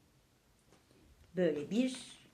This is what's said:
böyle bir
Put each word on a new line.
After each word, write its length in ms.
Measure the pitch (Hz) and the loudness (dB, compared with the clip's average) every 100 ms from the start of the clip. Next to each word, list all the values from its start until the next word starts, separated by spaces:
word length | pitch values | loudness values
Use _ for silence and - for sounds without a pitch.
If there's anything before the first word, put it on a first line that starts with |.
| _ _ _ _ _ _ _ - _ - - - - 170 | _ _ _ _ _ _ _ -20 _ -20 -20 -20 -10 0
böyle 340 | 175 147 143 | 2 2 0
bir 260 | 208 254 - - - - | 0 0 -2 -12 -20 -20